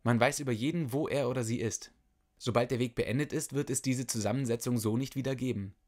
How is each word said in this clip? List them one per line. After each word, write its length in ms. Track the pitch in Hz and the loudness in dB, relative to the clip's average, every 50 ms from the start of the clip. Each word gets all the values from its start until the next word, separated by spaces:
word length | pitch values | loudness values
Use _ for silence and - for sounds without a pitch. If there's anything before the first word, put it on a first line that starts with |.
Man 180 | _ 117 120 113 | _ 4 6 6
weiß 200 | 117 139 143 - | 6 4 4 0
über 140 | 147 135 120 | -2 -2 0
jeden, 400 | 104 120 147 165 175 160 120 120 | 0 0 0 0 0 -2 0 0
wo 140 | 143 160 | -2 0
er 220 | - - 143 135 123 | 0 0 0 0 0
oder 140 | 135 135 117 | 0 0 0
sie 160 | 113 117 - | -2 -2 0
ist. 320 | 113 110 - - - - _ _ _ _ _ _ _ _ _ | -2 -2 -2 -4 -10 -12 _ _ _ _ _ _ _ _ _
Sobald 340 | _ - 123 107 117 127 120 | _ -4 0 2 2 2 2
der 80 | 135 117 | 0 0
Weg 160 | 127 120 - | 0 -2 0
beendet 380 | - - - 113 135 151 - - | -2 -2 0 0 0 0 0 -2
ist, 200 | 156 - - 135 | -4 -4 -2 -4
wird 160 | 139 143 - | -4 -2 0
es 140 | 135 - - | -2 0 0
diese 240 | 131 127 127 131 | 0 0 0 0
Zusammensetzung 720 | - - 113 101 101 113 135 139 113 113 117 - 127 123 117 | -2 -2 0 0 0 0 0 0 0 -2 -2 0 0 0 2
so 180 | 107 107 110 | 2 2 0
nicht 180 | 120 139 - - | 0 -2 -2 -4
wieder 200 | 135 123 135 135 | -4 -4 -4 -4
geben. 400 | 123 127 127 113 104 98 98 - _ _ | -2 -2 -2 -2 -2 -4 -8 -10 _ _